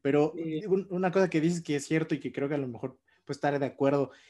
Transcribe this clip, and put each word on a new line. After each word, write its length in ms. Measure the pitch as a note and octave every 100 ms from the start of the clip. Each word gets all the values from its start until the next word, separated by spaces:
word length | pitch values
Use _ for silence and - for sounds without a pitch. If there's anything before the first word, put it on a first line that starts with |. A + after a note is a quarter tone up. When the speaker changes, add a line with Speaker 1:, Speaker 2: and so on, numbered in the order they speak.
Speaker 1:
pero 320 | C#3 D3 D3+ E3+
Speaker 2:
Sí. 260 | E3 D#3 G#3
Speaker 1:
un-, 200 | F#3+ F3
una 200 | F3+ F#3
cosa 200 | F#3+ F#3
que 100 | D#3+
dices 220 | E3 F3
que 140 | E3 D3
es 100 | -
cierto 280 | D#3+ D#3+
y 60 | D3
que 100 | B2+
creo 160 | B2 C#3
que 60 |
a 40 | D3
lo 100 | C3
mejor 300 | A2+ C3 - _ _
pues 140 | - C#3
estaré 200 | C#3+ C#3+
de 80 | C3+
acuerdo, 440 | - C#3 C#3+ C3+ - -